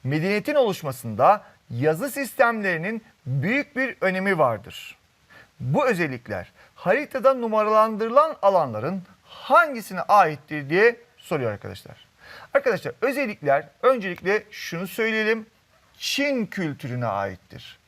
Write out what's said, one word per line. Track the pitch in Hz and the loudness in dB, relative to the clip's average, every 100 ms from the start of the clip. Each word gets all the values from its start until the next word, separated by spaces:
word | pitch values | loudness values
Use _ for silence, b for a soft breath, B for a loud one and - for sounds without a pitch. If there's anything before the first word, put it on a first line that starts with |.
Medeniyetin | 131 156 180 208 208 302 | -2 -2 0 -2 0 2
oluşmasında | 233 185 147 127 117 104 147 202 B B _ | 2 0 -6 -8 -8 4 4 4 B B _
yazı | 120 151 160 269 | -2 0 0 -4
sistemlerinin | 277 262 - 233 226 196 165 180 226 b b 127 | -6 -8 2 2 2 -2 -2 -4 -8 b b -6
büyük | 135 156 269 277 254 | -2 0 -2 -2 -4
bir | 262 - | -4 -2
önemi | 190 185 196 175 | -2 0 0 2
vardır. | 135 107 - - - - _ _ _ B B _ | 2 0 -10 -16 -18 -20 _ _ _ B B _
Bu | 123 156 247 | -2 0 2
özellikler | 180 160 127 - 98 87 b b - | 0 -2 -4 -8 -8 -8 b b -6
haritada | 175 247 294 269 254 | 0 0 0 2 2
numaralandırılan | 262 233 214 214 214 220 214 226 254 311 - | 2 0 0 4 4 4 0 2 4 4 2
alanların | 196 190 139 107 131 190 175 _ | 4 4 0 -4 -4 -6 -12 _
hangisine | _ - - 294 320 247 190 185 | _ -20 4 4 4 -4 -8 -8
aittir | - 208 170 151 _ 151 139 | 4 6 6 0 _ -10 0
diye | 175 226 233 _ _ | 4 4 2 _ _
soruyor | - 156 120 | -6 -4 -2
arkadaşlar. | 104 101 95 - - _ _ B B B | -6 -12 -14 -18 -20 _ _ B B B
Arkadaşlar | 277 262 202 143 - | -2 0 -4 -6 -4
özellikler | 254 269 254 - 147 139 - _ | -4 -2 -6 -4 0 0 -2 _
öncelikle | 247 254 190 175 175 208 - | 0 0 -4 -6 -2 -2 -4
şunu | - - 170 185 | -16 -10 -8 -8
söyleyelim. | - 226 220 214 226 220 _ _ _ _ _ | -4 -2 0 0 -2 -6 _ _ _ _ _
Çin | - - 285 269 208 | -6 -2 -2 -2 -4
kültürüne | - 160 135 135 123 120 | -4 -6 -6 -8 -4 -4
aittir. | 101 98 92 _ 120 - - | -2 -4 -8 _ -20 -20 -20